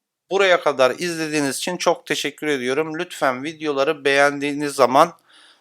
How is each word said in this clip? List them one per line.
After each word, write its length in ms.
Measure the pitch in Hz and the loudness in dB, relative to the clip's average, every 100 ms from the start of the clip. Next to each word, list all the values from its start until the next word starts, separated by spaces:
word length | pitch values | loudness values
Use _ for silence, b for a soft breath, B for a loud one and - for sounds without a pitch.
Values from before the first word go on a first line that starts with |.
| _ _ _ | _ _ _
Buraya 280 | 190 196 175 | 0 2 2
kadar 300 | 160 131 131 | 2 2 0
izlediğiniz 680 | - 175 165 156 151 139 123 | 0 -6 -6 -4 -2 -2 -2
için 200 | - 180 | -6 -2
çok 280 | - 165 - | -2 -2 -4
teşekkür 420 | 147 147 - 151 | -4 -4 -6 -4
ediyorum. 520 | 143 123 135 160 156 | -2 -2 -2 -4 -6
Lütfen 440 | 180 - 143 123 | -10 -2 -2 -2
videoları 640 | 147 160 151 139 143 151 139 | -6 -8 -4 0 -2 0 0
beğendiğiniz 680 | 139 143 143 143 143 147 139 | 4 4 2 -4 -4 -4 2
zaman, 380 | 123 131 170 - b b b b | 4 6 4 0 b b b b